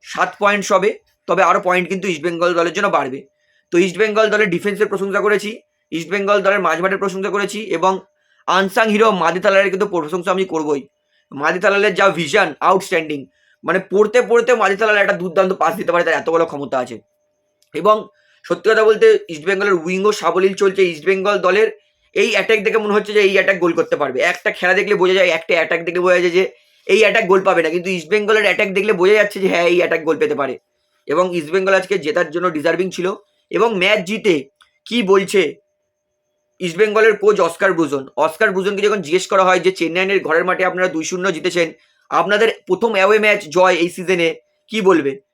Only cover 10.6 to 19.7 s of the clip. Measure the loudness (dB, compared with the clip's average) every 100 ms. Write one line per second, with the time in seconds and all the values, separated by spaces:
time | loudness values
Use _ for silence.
10.6 | -2 -4 -6 _ _ _ _ -4 -2 0
11.6 | 0 2 0 2 2 2 0 0 0 0
12.6 | 0 0 0 -4 -2 -8 -10 _ _ _
13.6 | -4 -4 0 2 2 2 2 2 4 2
14.6 | 2 0 2 2 2 0 -2 0 0 2
15.6 | -2 -2 -2 0 2 0 0 0 0 -4
16.6 | -6 -4 -4 -10 _ _ _ _ _ _
17.6 | _ -2 2 2 0 _ _ _ -8 -4
18.6 | 0 2 4 4 4 4 0 -10 -4 -2
19.6 | 0